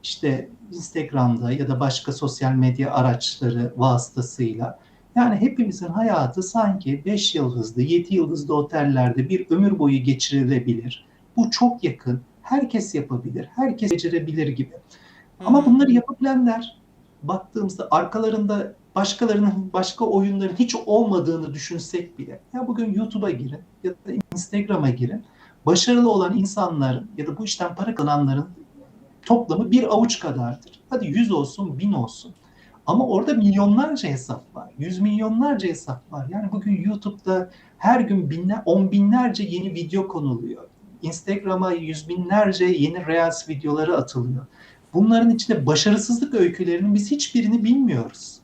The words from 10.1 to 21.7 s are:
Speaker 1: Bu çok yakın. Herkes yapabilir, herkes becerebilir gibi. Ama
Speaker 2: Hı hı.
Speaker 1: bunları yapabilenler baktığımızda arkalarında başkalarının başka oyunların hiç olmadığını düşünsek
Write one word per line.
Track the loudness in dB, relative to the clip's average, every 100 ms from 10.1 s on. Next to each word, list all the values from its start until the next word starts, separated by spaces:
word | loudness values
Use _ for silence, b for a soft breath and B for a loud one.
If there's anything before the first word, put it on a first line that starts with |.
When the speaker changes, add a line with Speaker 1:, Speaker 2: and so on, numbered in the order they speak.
| 0 0 0 2 0 0 -4 -4 -12 b b _ 0
Speaker 1:
Bu | 0
çok | 4 2 2
yakın. | -4 -4 -4 -4 -6 _
Herkes | -2 -2 0 -2 -2
yapabilir, | -6 -4 -6 -6 -10 -10 -2
herkes | -2 0 -2
becerebilir | 0 0 -2 -2 -2 -2
gibi. | -2 -6 -8 _ b b b b _
Ama | 4 6
Speaker 2:
Hı |
hı. | 8
Speaker 1:
bunları | 6 8
yapabilenler | 6 2 -2 0 2 2 0 -8 -18 _ _ _ _
baktığımızda | -6 -6 -6 -6 -4 -6 0
arkalarında | 0 0 -2 -2 0 0 -2 -4 -12 _
başkalarının | -2 -2 0 0 4 2 0 -2
başka | -4 -4 -2
oyunların | 0 2 2 0 -2 0
hiç | 0 0 2
olmadığını | 2 4 2 0 -2 -4
düşünsek | -10 -8